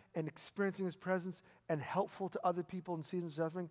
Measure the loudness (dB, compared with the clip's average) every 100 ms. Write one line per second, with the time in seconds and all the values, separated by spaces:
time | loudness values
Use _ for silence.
0 | -6 -2 -2 -4 -6 0 0 2 -2 -2
1 | 2 2 2 -6 -10 -8 0 0 2 2
2 | 0 0 -2 2 2 2 0 -4 -2 -4
3 | -2 -2 -2 0 0 0 -6